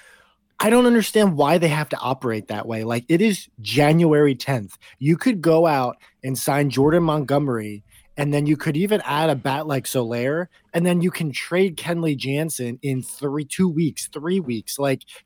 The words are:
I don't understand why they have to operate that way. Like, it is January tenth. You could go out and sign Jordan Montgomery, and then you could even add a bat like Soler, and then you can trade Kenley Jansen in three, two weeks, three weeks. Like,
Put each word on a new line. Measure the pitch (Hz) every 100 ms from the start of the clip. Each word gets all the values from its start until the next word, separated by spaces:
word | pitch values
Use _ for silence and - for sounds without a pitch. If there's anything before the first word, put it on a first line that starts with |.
| - _ _ _ _ -
I | 214
don't | 240 247
understand | 233 196 214 202 147
why | 143 175
they | 165
have | 151 151
to | -
operate | 123 131 123 110 101
that | 104 110
way. | 113
Like, | 110 117 -
it | 170
is | 220 190 - -
January | 104 120 147 165 165 147 147 123
tenth. | - 131 98 - - -
You | 139 170
could | 262 202
go | 156 160 170
out | 139 123 - _ _
and | 131 131
sign | - 139 147
Jordan | 123 143 170
Montgomery, | 165 151 131 143 143 117 107 104 _ _ _ -
and | 147
then | 147 147
you | 147
could | - 143
even | 202 208 127
add | 147 160
a | 135
bat | 139 139 156
like | 135 -
Soler, | 131 117 120 127 156 180 _ _
and | 170 175
then | 175
you | 175
can | - 160
trade | 123 - 175 196 151
Kenley | 160 170 160 135
Jansen | 131 139 160 - 120 117
in | 143 131
three, | - - 143 143 139
two | - 185
weeks, | 156 156 - -
three | 147 160 190
weeks. | 139 113 - -
Like, | 139 135 - -